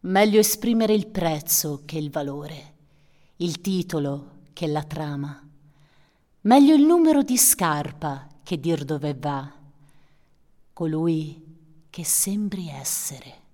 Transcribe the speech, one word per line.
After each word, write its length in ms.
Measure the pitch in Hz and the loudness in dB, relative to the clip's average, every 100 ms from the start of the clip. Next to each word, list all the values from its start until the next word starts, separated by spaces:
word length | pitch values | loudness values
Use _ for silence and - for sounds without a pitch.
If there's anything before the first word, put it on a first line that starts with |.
Meglio 380 | 175 190 214 208 | 0 2 4 4
esprimere 540 | 214 - - 226 220 | 4 0 -2 0 2
il 140 | 214 - | 0 0
prezzo 760 | - 165 156 147 - 156 143 147 | -4 -2 -4 -2 -2 -2 -8 -8
che 120 | 160 | -8
il 120 | 151 | -6
valore, 640 | 147 143 139 147 151 - _ _ _ _ _ _ _ | -6 -6 -8 -12 -16 -18 _ _ _ _ _ _ _
il 240 | 175 160 | -6 -4
titolo 760 | - 190 170 160 143 143 143 - - | -4 -2 -2 -4 -4 -6 -10 -20 -20
che 160 | - 165 | -8 -4
la 160 | 151 | -4
trama. 640 | 151 156 151 143 143 143 - - _ _ _ _ _ _ _ _ | -6 -8 -8 -6 -10 -12 -20 -20 _ _ _ _ _ _ _ _
Meglio 320 | 202 254 285 | 4 8 8
il 100 | 311 | 8
numero 400 | 294 349 320 294 | 6 6 6 4
di 140 | 277 254 | 2 2
scarpa 920 | - - 175 147 143 - 156 135 135 - | 2 2 0 -2 -4 -8 -8 -8 -12 -20
che 160 | - 170 | -8 -6
dir 240 | 165 165 | -2 -2
dove 300 | 143 151 147 | -2 -4 -4
va. 360 | 135 143 139 139 - - _ _ - _ _ _ _ _ _ _ | -6 -6 -6 -8 -18 -20 _ _ -20 _ _ _ _ _ _ _
Colui 1120 | - 165 156 165 160 151 147 - - _ - _ | -8 -4 -2 0 -2 -4 -12 -20 -20 _ -20 _
che 140 | - | -14
sembri 640 | 160 - - 202 208 185 175 | -4 -2 -2 -2 -4 -6 -10
essere. 680 | 139 139 - - 135 123 - _ | -10 -8 -6 -8 -12 -18 -20 _